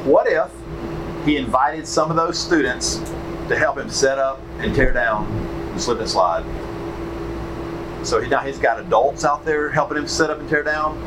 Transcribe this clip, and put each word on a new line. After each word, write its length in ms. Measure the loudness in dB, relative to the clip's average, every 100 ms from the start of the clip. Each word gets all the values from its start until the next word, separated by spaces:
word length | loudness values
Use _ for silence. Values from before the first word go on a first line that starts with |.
What 220 | 6 6 6
if 240 | 2 0 -4 -12 -10 -8 -8 -8 -2
he 120 | 2 2
invited 500 | 2 2 2 0 -2
some 240 | 0 2
of 60 | 2
those 200 | 2 -2
students 600 | 2 2 2 0 -2 -4 -6 -8 -8 -8 -2
to 100 | 2
help 220 | 2 0
him 100 | -6
set 300 | 2 2 4
up 220 | 0 -2 -10 -4
and 160 | -2
tear 180 | 4 6
down 800 | 6 2 0 0 -4 -4 -6 -6
the 60 | -4
slip 220 | -2 0
and 80 | 0
slide? 360 | 2 2 2 -2 -8 -8 -8 -8 -8 -8 -8 -6 -6 -8 -8 -8 -8 -8 -8
So 160 | 0 0
he, 80 | 2
now 120 | 0
he's 180 | 0 0
got 220 | 0 0
adults 440 | 2 4 4 2
out 200 | 0 0
there 260 | 0 0 2
helping 280 | 0 0 -2
him 100 | -2
set 220 | 0 0
up 100 | 0
and 80 | 0
tear 160 | 0
down 340 | 0 -2 -2 -4